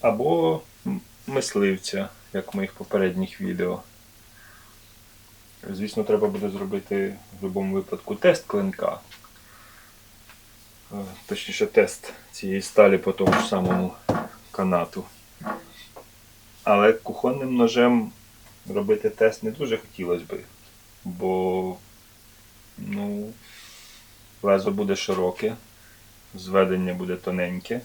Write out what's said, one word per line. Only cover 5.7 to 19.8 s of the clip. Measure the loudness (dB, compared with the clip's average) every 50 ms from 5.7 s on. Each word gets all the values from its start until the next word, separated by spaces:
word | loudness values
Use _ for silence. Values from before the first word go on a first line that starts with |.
Звісно, | -8 -6 -6 -6 -2 -4 0
треба | 2 4 4 4 2
буде | 0 0 -4 -4
зробити | -4 -4 -6 -4 -4 -6 -4 -2 -2 -2 -2 -2
в | -4 -8 -16 -20 -16 -8
будь-якому | -8 -4 -2 -2 -2 0 -2
випадку | -2 -2 -4 -8 -10 -6 -8 -8
тест | 2 4 4 4 4 0
клинка. | -4 -4 -2 -2 -2 -4 -2 -4 -4 -4 -4 -12 -20 -20 -20 -20 -20 -20 -20 -20 -20 -20 -20 -20 -20 -20 -20 -20 -20 -20 -20 -20 -20 -20 -20 -20 -20 -20 -20 -20 -20 -20 -20 -20 -20 -20 -20 -20 -14 -10
Е, | -10 -10 -10 -12 -16 -10
точніше, | -8 -8 -8 -8 -8 -2 -2 -2
тест | 2 4 4 4 4 0 -10 -14 -18 -18 -18 -20 -20 -16
цієї | -10 -6 -4 -4 -4 -4
сталі | -2 6 8 8 8 8 4
по | 2 -2 -2
тому | 2 2 2 4
ж | 2 2 0
самому | 0 0 2 2 2 2 0 -2 -4 -8 -4 -4 -2 -2 -4 -8 -14 -20 -20 -12
канату. | -4 -2 0 2 2 2 0 -2 -6 -12 -12 -12 -16 -20 -20 -20 -20 -14 -8 -8 -8 -8 -10 -18 -20 -20 -20 -20 -20 -20 -20 -20 -20 -20 -20 -20 -20 -20 -20 -20 -20 -8 2
Але | 4 4 6 8 6 6
кухонним | 4 0 -10 -10 -2 -2 -2 -2 0 -4 -2 2
ножем | 4 4 4 6 6 6 6 6 4 0 -2 -8 -16 -20 -20 -20 -20 -20 -20 -20 -20 -12 -4 -4
робити | -2 2 2 2 2 2 -4
тест | 0 4 2 2 2 0 -8
не | -8
дуже | -6 -6 -4 -4 -4
хотілося | -6